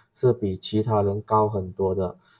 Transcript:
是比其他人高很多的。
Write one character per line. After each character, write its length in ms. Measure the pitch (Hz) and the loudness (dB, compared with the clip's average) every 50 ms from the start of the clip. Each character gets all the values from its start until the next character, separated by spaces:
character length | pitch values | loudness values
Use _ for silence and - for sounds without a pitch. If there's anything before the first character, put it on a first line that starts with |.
| _ _ | _ _
是 220 | - - - 123 117 | -6 0 2 2 2
比 240 | - 104 98 92 | 2 -2 -4 -4
其 240 | 92 - - - 107 | -4 -4 -2 0 0
他 220 | 107 113 110 104 101 | 0 2 2 2 2
人 180 | 98 98 107 | 0 -2 -2
高 260 | - - 110 107 107 | -2 0 2 2 2
很 240 | 104 104 98 92 92 | 2 0 -4 -6 -6
多 220 | 92 - 98 92 95 | -4 -2 -2 0 0
的。 220 | 98 92 87 - _ _ _ _ | 0 -2 -4 -6 _ _ _ _